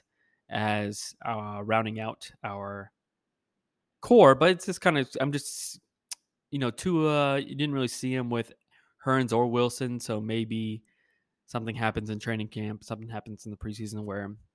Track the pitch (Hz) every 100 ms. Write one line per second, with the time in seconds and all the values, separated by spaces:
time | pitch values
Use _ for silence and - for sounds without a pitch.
0 | _ _ _ _ - - 107 104 104 107
1 | - - - 110 104 104 104 110 110 110
2 | 110 - - - 110 101 101 101 98 _
3 | _ _ _ _ _ _ _ _ _ _
4 | - 240 151 131 160 180 - 180 185 151
5 | 127 - 135 143 - - - - _ _
6 | - - _ _ - 143 127 - 185 170
7 | 156 147 143 139 - 135 147 139 127 -
8 | 127 131 120 117 113 - _ _ _ _
9 | - 131 123 113 123 120 123 - 127 120
10 | - 107 110 113 110 113 110 110 _ _
11 | _ _ _ _ _ 120 113 110 113 110
12 | 107 107 117 110 107 - 107 104 - 110
13 | 113 110 - 104 110 104 110 104 107 107
14 | 104 98 101 104 _